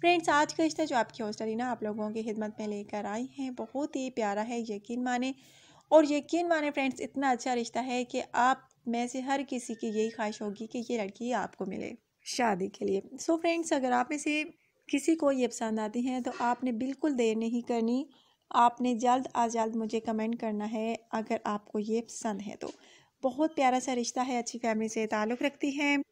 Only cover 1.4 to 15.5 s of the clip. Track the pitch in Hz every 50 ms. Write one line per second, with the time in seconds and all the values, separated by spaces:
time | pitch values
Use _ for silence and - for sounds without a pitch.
1.4 | 233 220 220 226 247 254 240 214 208 214 208 226 214 214 214 226 220 233 208 214
2.4 | 214 214 214 - 214 208 208 202 202 208 - 208 202 202 208 226 247 254 - -
3.4 | 269 262 254 240 220 226 - 262 294 302 - 285 262 262 254 - 220 202 202 208
4.4 | 214 233 247 233 226 233 208 202 208 - 233 247 247 247 247 247 247 262 262 -
5.4 | - - - - - - - - _ _ - 311 311 277 294 294 - - - 330
6.4 | 349 339 330 311 294 294 285 294 269 269 254 - - 254 - 269 277 269 254 233
7.4 | - 269 247 240 233 240 - 233 247 262 247 247 247 247 - 254 - - - -
8.4 | 240 254 262 254 - _ _ _ _ 233 233 233 240 247 - 262 247 269 277 277
9.4 | 269 262 269 247 - - - - - 233 208 214 220 226 226 - 220 208 214 -
10.4 | 220 208 196 - 226 220 - 254 226 - 240 226 202 190 - - 233 240 247 208
11.4 | 185 185 - _ 190 185 190 - - - 247 - _ _ _ _ _ - - -
12.4 | 247 226 202 175 190 202 - - 214 196 196 196 - - 269 240 - - 330 330
13.4 | 330 339 330 339 330 330 330 285 254 254 247 247 247 254 302 294 - 302 294 302
14.4 | 302 339 - _ _ _ _ _ _ - - 285 - - 330 320 302 285 277 262
15.4 | 247 226